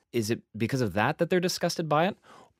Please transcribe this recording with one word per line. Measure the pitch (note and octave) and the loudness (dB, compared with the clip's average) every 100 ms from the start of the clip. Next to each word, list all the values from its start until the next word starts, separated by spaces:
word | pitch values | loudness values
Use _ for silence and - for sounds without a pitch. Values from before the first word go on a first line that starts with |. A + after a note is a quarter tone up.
| _ | _
is | A#2 G#2+ | -4 -2
it | A#2 _ G#2 | -4 _ -6
because | A2+ C3 | -2 0
of | A2+ F2+ | 0 2
that | A#2 - | 0 0
that | E3 | 0
they're | F#3 | 0
disgusted | F3 - F3 - D#3+ | 0 -2 -4 -4 0
by | D3+ F3+ | 2 2
it? | - - - - | -2 -16 -20 -20